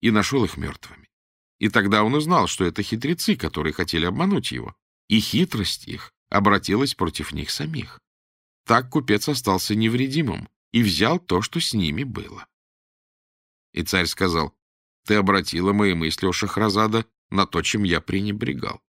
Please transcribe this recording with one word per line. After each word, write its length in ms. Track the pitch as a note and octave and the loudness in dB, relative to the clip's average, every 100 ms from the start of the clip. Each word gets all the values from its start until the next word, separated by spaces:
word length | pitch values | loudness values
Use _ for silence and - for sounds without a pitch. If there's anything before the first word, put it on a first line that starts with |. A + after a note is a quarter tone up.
и 100 | A2+ | 4
нашёл 340 | G#2+ G2 C3+ | 2 2 0
их 120 | G#2 - | 0 -2
мёртвыми. 520 | D2+ - - - _ _ _ _ _ _ | -10 -10 -18 -20 _ _ _ _ _ _
И 100 | G#2+ | 0
тогда 360 | A2+ G2+ G#2+ | 2 4 4
он 100 | G#2+ | 2
узнал, 320 | C#3+ D3+ F3 F#2 | 0 2 2 2
что 180 | - | 0
это 180 | F2+ D#2+ | -2 -2
хитрецы, 540 | G2+ A2+ C#3 E3+ - G3+ | -4 -4 -4 -4 -2 -2
которые 360 | D#2 - D#2 | -2 -4 -4
хотели 320 | - G#2+ E2 | -4 -4 -2
обмануть 480 | E2+ G2 F3+ G3 - | -2 0 0 0 -2
его, 220 | A#1+ A1+ - _ _ _ | -8 -10 -16 _ _ _
и 120 | A2 | 0
хитрость 680 | G#2 A2+ - - F#2+ - - | 2 2 0 0 -4 -4 -10
их 240 | - - _ _ | -14 -14 _ _
обратилась 640 | G2+ G#2 G2+ - G2+ C3+ | 2 4 4 2 0 0
против 380 | - F2 - - | -2 -4 -4 -8
них 180 | D#2 D2 | -8 -6
самих. 500 | - D3+ D#3 - - _ _ _ _ _ _ | -6 -6 -8 -10 -16 _ _ _ _ _ _
Так 260 | - A#2 B2+ | 2 2 4
купец 380 | D#3 - G#2 - | -4 2 0 2
остался 460 | C#3+ - F#2+ - | -2 2 0 2
невредимым 760 | G#2+ A2+ A#2+ C3 C#3+ C#3+ E2+ - _ _ | 0 2 0 -2 0 -2 -4 -10 _ _
и 100 | A#2 | 2
взял 360 | A2 E2+ G#2+ F3 | 2 4 2 2
то, 240 | _ F2+ | _ 0
что 180 | A2 E3+ | 0 -4
с 140 | - | -2
ними 300 | A2+ E2 D#2 | 0 0 -2
было. 420 | C3+ G2 F#2+ - - _ _ _ _ _ _ _ _ _ _ _ _ | -6 -8 -12 -16 -20 _ _ _ _ _ _ _ _ _ _ _ _
И 100 | - | -8
царь 240 | E2 F#2+ F2 | -2 0 0
сказал: 480 | - F#2 E2+ D2 _ _ _ _ _ - | 0 0 0 -2 _ _ _ _ _ 0
«Ты 80 | |
обратила 580 | G#2+ G2 G2 F2 D#2+ F#2 | 2 4 2 2 -2 0
мои 220 | G2+ G#2 | 2 2
мысли, 320 | E2+ D#2+ - - | 2 -2 -2 -2
о 60 | |
Шахразада, 760 | - G#2 - G#2+ G2 A2 A2 A2+ _ _ | -2 -2 0 2 2 2 0 -4 _ _
на 160 | G2 F#2+ | -2 0
то, 160 | F2 | 0
чем 220 | D#2+ G#2+ | -2 0
я 160 | G2+ E2 | 0 0
пренебрегал. 800 | - G2 G#2 G#2 - C#2 G#2 - _ | -2 -4 -2 -4 -4 -4 -6 -10 _